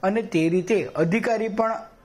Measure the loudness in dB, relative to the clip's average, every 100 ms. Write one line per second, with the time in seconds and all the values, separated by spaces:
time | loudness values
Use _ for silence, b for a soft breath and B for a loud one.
0 | 0 0 0 0 2 2 2 0 0 -2
1 | 0 2 0 -2 -2 -2 -2 -2 -8 -20